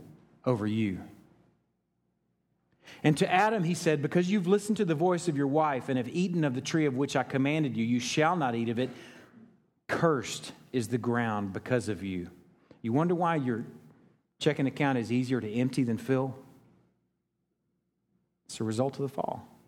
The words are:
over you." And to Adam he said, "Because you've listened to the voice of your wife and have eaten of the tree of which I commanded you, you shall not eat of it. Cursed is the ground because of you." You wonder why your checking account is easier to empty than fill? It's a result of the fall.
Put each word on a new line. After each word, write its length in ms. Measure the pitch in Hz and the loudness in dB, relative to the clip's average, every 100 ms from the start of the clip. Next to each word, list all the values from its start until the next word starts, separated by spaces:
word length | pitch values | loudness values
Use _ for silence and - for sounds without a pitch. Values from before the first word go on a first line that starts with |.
| - - _ _ 127 | -18 -20 _ _ -2
over 220 | 117 107 | 0 0
you." 320 | 110 104 90 - - - _ _ _ _ _ _ _ _ _ _ _ _ _ _ _ - - | 0 0 -2 -10 -20 -20 _ _ _ _ _ _ _ _ _ _ _ _ _ _ _ -20 0
And 160 | 151 147 | 2 4
to 140 | 180 | 4
Adam 320 | 180 214 220 | 6 4 4
he 100 | 165 | 0
said, 300 | 175 165 151 | 0 2 2
"Because 260 | 151 175 180 | 2 2 2
you've 180 | 208 175 | 2 4
listened 300 | 208 208 220 | 2 2 0
to 80 | 190 | 2
the 80 | |
voice 340 | 147 180 175 175 | 2 2 2 0
of 100 | 139 | 0
your 100 | 139 | 2
wife 420 | 151 156 131 117 | 2 2 0 -2
and 80 | 131 | -2
have 120 | 113 | -2
eaten 340 | 175 185 175 | -2 0 2
of 100 | 147 | 0
the 80 | 127 | -2
tree 240 | - 165 151 | -2 0 2
of 100 | 127 | 0
which 200 | 139 139 | 0 0
I 80 | |
commanded 520 | 123 135 139 156 143 110 | 0 0 0 2 0 0
you, 100 | 113 | 0
you 140 | 120 | 0
shall 360 | - - 156 180 | 0 2 2 2
not 180 | 131 | 0
eat 160 | 117 117 | -2 -2
of 80 | 117 | -2
it. 140 | 127 - - - - - - _ _ _ - | -2 -6 -18 -20 -20 -20 -20 _ _ _ -6
Cursed 640 | - 165 139 98 - - - - | 0 2 2 -2 -10 -12 -18 -6
is 180 | 131 104 | -4 -2
the 100 | 120 | -2
ground 540 | 120 117 117 104 101 | 0 0 0 -2 -4
because 360 | 92 - 127 101 | -8 -2 -2 -2
of 140 | 87 | -6
you." 260 | 98 92 85 - - _ _ - | -4 -6 -8 -14 -20 _ _ -10
You 100 | 113 | -2
wonder 220 | 131 170 175 | 0 2 0
why 220 | 170 160 | 2 0
your 280 | 123 113 139 - - - _ _ _ - | 0 -4 -6 -14 -20 -20 _ _ _ -2
checking 300 | 156 147 135 | -2 0 -2
account 320 | 135 143 127 | 0 0 2
is 120 | 107 | 0
easier 300 | 123 127 123 | 0 0 -2
to 100 | 107 | -2
empty 320 | 117 127 135 | 0 0 2
than 140 | 120 110 | 0 0
fill? 380 | - 131 135 - - - _ _ _ _ _ _ _ _ _ _ _ _ _ _ _ _ _ _ _ | 0 0 0 -6 -18 -20 _ _ _ _ _ _ _ _ _ _ _ _ _ _ _ _ _ _ _
It's 140 | - | -6
a 40 | |
result 320 | 110 110 135 135 | -4 0 -2 -2
of 80 | |
the 60 | 139 | -6
fall. 380 | - - - - - | -4 -6 -6 -12 -20